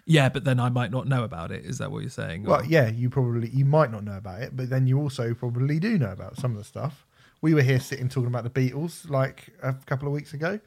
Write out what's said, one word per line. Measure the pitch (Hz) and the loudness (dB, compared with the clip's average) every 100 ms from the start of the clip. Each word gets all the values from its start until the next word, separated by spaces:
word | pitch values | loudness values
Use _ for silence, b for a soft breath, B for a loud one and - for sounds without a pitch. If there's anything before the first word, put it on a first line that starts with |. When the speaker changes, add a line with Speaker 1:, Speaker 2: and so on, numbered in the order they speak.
| B | B
Speaker 1:
Yeah, | 156 131 | 6 6
but | 131 | 2
then | 135 127 | 2 2
I | 123 | 2
might | 123 117 | 0 0
not | 127 120 | -2 0
know | 131 | 0
about | 110 82 82 | 0 -6 -8
it. | 101 | -8
Is | - 123 | -8 -8
that | 101 | -6
what | 104 | -6
you're | 110 | -8
saying? | - 104 185 | -8 -8 -4
Speaker 2:
Well, | 208 143 | 0 0
Speaker 1:
Or | |
Speaker 2:
yeah, | 127 160 113 | 4 4 4
you | 117 123 | 2 0
probably, | 139 120 117 117 | 0 0 0 0
you | 131 | 2
might | 139 156 143 | 4 4 4
not | 110 | 0
know | 104 98 | -8 -8
about | 98 90 | -10 -10
it, | 139 | -10
but | 131 127 | -6 -2
then | 131 131 | 2 2
you | 131 | 2
also | 147 135 117 | 0 -2 -4
probably | 113 123 120 139 160 | -4 -4 -2 0 0
do | 214 214 | 2 2
know | 107 | 0
about | 92 95 123 | -4 -12 -6
some | 123 | -4
of | 107 | -4
the | |
stuff. | - 107 127 - _ b b b | -8 -8 -8 -8 _ b b b
We | 160 | 4
were | 156 | 6
here | 131 131 | 6 4
sitting | - 135 127 | 0 -4 -4
talking | 135 120 | -2 -2
about | 120 | -2
the | 117 | -2
Beatles, | 135 127 131 165 - 165 | 0 0 -2 -6 -8 -4
like, | 135 131 - - - | 0 0 -4 -20 -8
a | 131 | -6
couple | 131 - 135 143 | -6 -4 -4 -2
of | |
weeks | 147 139 | -4 -6
ago. | 143 165 208 | -6 -4 -4